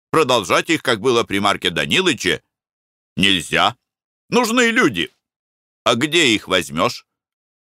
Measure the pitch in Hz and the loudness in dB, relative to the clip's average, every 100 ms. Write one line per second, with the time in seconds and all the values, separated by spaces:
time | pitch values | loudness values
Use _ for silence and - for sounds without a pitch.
0 | _ 151 139 120 95 147 175 156 135 113 | _ -2 2 0 0 -2 0 -2 -2 -2
1 | 123 117 110 98 101 92 92 82 73 147 | 0 0 0 -2 -2 0 -2 -2 -2 0
2 | 185 117 87 73 - _ _ _ _ _ | 0 -2 -2 -4 -6 _ _ _ _ _
3 | _ - 98 92 73 80 95 - _ _ | _ -2 0 0 -2 0 0 -2 _ _
4 | _ _ _ 214 226 240 233 226 180 87 | _ _ _ -2 0 2 2 2 0 0
5 | 76 _ _ _ _ _ _ _ - 120 | -6 _ _ _ _ _ _ _ -2 0
6 | 151 165 143 104 - 92 78 73 113 - | 0 2 4 2 0 -2 -2 -2 -2 -4
7 | - _ _ _ _ _ _ | -16 _ _ _ _ _ _